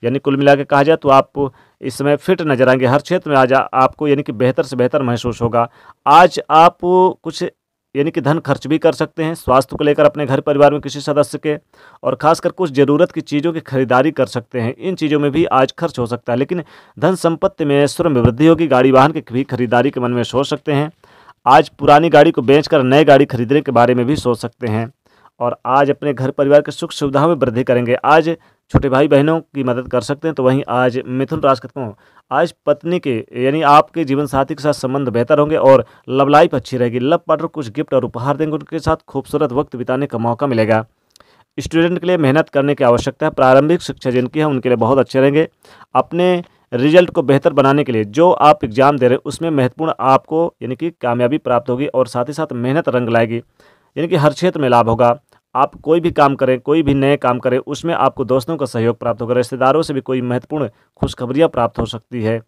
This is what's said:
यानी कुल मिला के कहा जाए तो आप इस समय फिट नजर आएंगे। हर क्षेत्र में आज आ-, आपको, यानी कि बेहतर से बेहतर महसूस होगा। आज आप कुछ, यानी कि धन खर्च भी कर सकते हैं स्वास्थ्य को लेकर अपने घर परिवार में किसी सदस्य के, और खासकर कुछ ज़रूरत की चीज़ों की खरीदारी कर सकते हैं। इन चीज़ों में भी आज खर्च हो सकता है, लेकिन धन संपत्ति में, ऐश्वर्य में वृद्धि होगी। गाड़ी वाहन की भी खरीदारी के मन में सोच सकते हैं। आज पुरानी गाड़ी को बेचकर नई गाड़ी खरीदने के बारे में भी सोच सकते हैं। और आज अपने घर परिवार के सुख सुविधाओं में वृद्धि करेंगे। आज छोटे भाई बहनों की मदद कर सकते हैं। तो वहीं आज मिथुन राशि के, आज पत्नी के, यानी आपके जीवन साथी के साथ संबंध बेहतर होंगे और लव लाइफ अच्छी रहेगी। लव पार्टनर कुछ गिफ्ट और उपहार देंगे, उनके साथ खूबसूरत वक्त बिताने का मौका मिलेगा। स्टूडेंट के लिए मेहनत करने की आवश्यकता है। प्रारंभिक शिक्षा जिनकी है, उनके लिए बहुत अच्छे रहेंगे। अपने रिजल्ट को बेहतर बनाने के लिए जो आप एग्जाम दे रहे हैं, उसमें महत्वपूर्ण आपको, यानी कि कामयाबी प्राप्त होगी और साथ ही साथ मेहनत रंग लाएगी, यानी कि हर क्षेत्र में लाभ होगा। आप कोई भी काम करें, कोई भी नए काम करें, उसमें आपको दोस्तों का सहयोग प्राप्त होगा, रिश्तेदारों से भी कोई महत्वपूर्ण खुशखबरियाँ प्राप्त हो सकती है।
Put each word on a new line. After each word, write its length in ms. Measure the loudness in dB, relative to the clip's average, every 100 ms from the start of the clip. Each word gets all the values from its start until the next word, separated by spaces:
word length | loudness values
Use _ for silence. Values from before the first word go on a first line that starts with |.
यानी 160 | -4 -4
कुल 180 | -4 0
मिला 180 | 4 2
के 80 | 2
कहा 180 | 0
जाए 120 | 2 2
तो 140 | 4
आप 400 | 2 2 -4 -8 _ _ _
इस 160 | -12 -6
समय 180 | -2 -2
फिट 240 | 0 -2
नजर 260 | 0 2 4
आएंगे। 160 | 4 2
हर 140 | 0
क्षेत्र 300 | 0 -4 0
में 80 | 2
आज 160 | 4
आ-, 140 | 2 2
आपको, 340 | 0 0 0 -2
यानी 160 | -2
कि 80 | -2
बेहतर 300 | -2 -2 -2
से 120 | -4 -2
बेहतर 260 | -2 0
महसूस 400 | -2 -4 -4 -4
होगा। 260 | -2 -2 -2 _ _ _ 4
आज 340 | 6 6 2 0
आप 260 | 4 4 2
कुछ, 640 | 0 2 2 0 -12 -10 -10 _ _ _ _ -4
यानी 160 | -2
कि 100 | -2
धन 180 | -2 -2
खर्च 260 | -2 -6 -2
भी 100 | 0
कर 160 | 0
सकते 300 | 0 -6 -6
हैं 100 | -8 -8
स्वास्थ्य 400 | 0 0 0 -2
को 80 |
लेकर 220 | -2 2 2
अपने 200 | 0 -2
घर 140 | -2
परिवार 300 | -2 4 4
में 80 | 2
किसी 180 | -8 -10
सदस्य 360 | -4 0 0 -2
के, 180 | -6 -6 _ _ _ _
और 120 | -8 -2
खासकर 340 | 0 0 -2
कुछ 200 | -4 -4
ज़रूरत 400 | 0 2 2 0
की 100 | -2
चीज़ों 280 | -6 -4 -4
की 60 | -6
खरीदारी 500 | -6 -4 0 2 0
कर 140 | -2 -4
सकते 340 | -4 -8 -6
हैं। 120 | -6 -6
इन 200 | -8 -6
चीज़ों 240 | -4 -2
में 100 | -2
भी 120 | -2 0
आज 260 | 0 0
खर्च 260 | -2 -10 -6
हो 60 | -6
सकता 280 | -6 -6
है, 60 | -4
लेकिन 240 | -4 -6 -10 -18 _ -4
धन 180 | -2 0
संपत्ति 500 | -2 -2 -4 _ -2
में, 100 | 2
ऐश्वर्य 340 | 0 0 0
में 120 | 2
वृद्धि 260 | 0 2 4
होगी। 200 | 4 2
गाड़ी 240 | 4 4
वाहन 200 | 6 4
की 120 | 0 -6
भी 120 | -6 -6
खरीदारी 460 | -4 0 2 0
के 80 | -2
मन 120 | -4
में 120 | -4
सोच 240 | -4 -4 -4
सकते 240 | -6 -4
हैं। 200 | -4 -4 _ _ _ _ _ 2
आज 240 | 4 2
पुरानी 400 | _ 4 4 6
गाड़ी 220 | 6 6
को 100 | 2
बेचकर 400 | 2 2 4 0
नई 200 | 2 4
गाड़ी 220 | 6 6 4
खरीदने 360 | -2 0 -2
के 100 | 0
बारे 240 | 2 2 2
में 100 | 0
भी 100 | -2
सोच 240 | -2 -4
सकते 280 | -6 _ -6
हैं। 240 | -6 -6 _ _ _ _ _
और 180 | -6 -6 0
आज 220 | 2 2
अपने 240 | 0 -4
घर 180 | -4 -6
परिवार 300 | -2 2 2
के 100 | 2
सुख 200 | -8 -10
सुविधाओं 360 | -6 -4 0 0
में 80 | 0
वृद्धि 280 | -2 -2
करेंगे। 320 | 0 0 0 -2
आज 400 | 2 2 2 -4 _ _ _
छोटे 180 | -2 0
भाई 180 | 0 2
बहनों 320 | 4 2 0
की 240 | -4 -8
मदद 240 | -4 -4 -2
कर 140 | -4
सकते 260 | -4 -6 -6
हैं। 80 | -2
तो 80 |
वहीं 200 | 0 0 -2
आज 320 | 0 0 -2 -8
मिथुन 340 | -6 -6 -2
राशि 260 | 0 -2 -4
के, 240 | -12 -12 -14 _ _ _
आज 220 | -2 -2 -4 -4
पत्नी 340 | -4 -2 -6
के, 160 | -4 -6 -6 -4
यानी 260 | -2 0
आपके 400 | 4 4 4 -4
जीवन 220 | -4 -2 -2
साथी 300 | -2 -4 -4
के 80 |
साथ 100 | -4
संबंध 360 | -4 -4 -4 -4
बेहतर 300 | -2 0 0
होंगे 160 | 2 2
और 260 | 4 4 4 _ -6
लव 180 | -2 2
लाइफ 280 | 4 4 0
अच्छी 220 | -6 -4
रहेगी। 220 | -2 -2
लव 200 | -2 -2 -2
पार्टनर 200 | -4 -4
कुछ 220 | -8 -10
गिफ्ट 240 | -8 -2
और 120 | -2 -2
उपहार 320 | -6 -4 -2
देंगे, 160 | -2
उनके 260 | -6 -8 -8
साथ 240 | -4 -4 _
खूबसूरत 440 | -10 -6 -4 -2
वक्त 240 | -2 -6 -8
बिताने 300 | -6 -4 -4
का 120 | -4
मौका 300 | -4 -4 -2
मिलेगा। 380 | -2 0 0 -2 _ _ _ _ _ _ -12
स्टूडेंट 420 | -4 0 0 0
के 80 | -2
लिए 100 | 0
मेहनत 320 | 2 2 0
करने 260 | -2 -2 0
की 80 |
आवश्यकता 420 | 2 2 0 -4 -6
है। 60 |
प्रारंभिक 500 | 0 4 4 4 -2
शिक्षा 300 | -4 -8 -4
जिनकी 280 | -2 -2 -2
है, 60 | -2
उनके 240 | -2 -2
लिए 60 | 0
बहुत 200 | 2 2
अच्छे 220 | 0 2
रहेंगे। 260 | 2 2 -2 _ _ -20 -4 -2
अपने 480 | -2 0 0 0 -4 _ _
रिजल्ट 360 | -2 2 4 2
को 120 | 0
बेहतर 300 | 0 2 2
बनाने 300 | 2 2 2
के 80 | 0
लिए 140 | -2 -4
जो 260 | 2 2
आप 320 | 4 4 4
एग्जाम 340 | 0 2 2 4
दे 100 | 0
रहे 80 | 0
हैं, 60 | -4
उसमें 240 | -8 -4
महत्वपूर्ण 420 | -2 -2 -2 -6 -2
आपको, 520 | 2 2 _ -4 -4 _
यानी 140 | -12 -8
कि 160 | -8
कामयाबी 460 | -6 -4 0 0 -2
प्राप्त 300 | -2 -2 -2
होगी 180 | -4 -4
और 200 | -2 -2
साथ 180 | -4 -6
ही 80 |
साथ 200 | -6 -8
मेहनत 360 | -6 -4 -2 -2
रंग 200 | -2 0
लाएगी, 280 | 0 0 -4 -10 _ _ _ _ -8
यानी 120 | -4
कि 80 | 0
हर 180 | 0
क्षेत्र 260 | 0 -4 -2
में 100 | 2
लाभ 200 | 2 2
होगा। 280 | 2 2 0 _ _ _ -2
आप 180 | -2 -4
कोई 220 | -2 0
भी 120 | 0
काम 240 | 2 2 2
करें, 240 | -2 -2
कोई 220 | 0 -2
भी 100 | 0
नए 240 | 0 0 0
काम 220 | 0 -2
करें, 180 | -2 -4
उसमें 340 | -4 -8 -6
आपको 300 | -2 -2 -2 -2
दोस्तों 300 | -2 -2 -8
का 80 | -6
सहयोग 320 | -4 -4 -4
प्राप्त 220 | -6 -6
होगा, 120 | -4
रिश्तेदारों 480 | -2 -2 0 0 0
से 120 | -2
भी 80 | -6
कोई 200 | -4 -4
महत्वपूर्ण 480 | -4 -6 -6 -6 -6 _ _ _
खुशखबरियाँ 480 | -6 -6 -6 0 0
प्राप्त 300 | 2 -4 -4
हो 60 | -8
सकती 360 | -8 _ -6
है। 160 | -4 -4